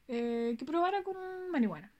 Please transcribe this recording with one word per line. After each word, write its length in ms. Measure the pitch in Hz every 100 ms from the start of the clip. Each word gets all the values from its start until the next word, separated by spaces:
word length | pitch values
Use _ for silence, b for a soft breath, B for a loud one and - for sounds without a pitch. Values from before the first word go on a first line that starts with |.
| -
eh, 480 | 233 240 233 233 233
que 60 | 269
probara 360 | 330 359 403
con 140 | 381 381 370 370 370
marihuana. 400 | 320 220 160 190 _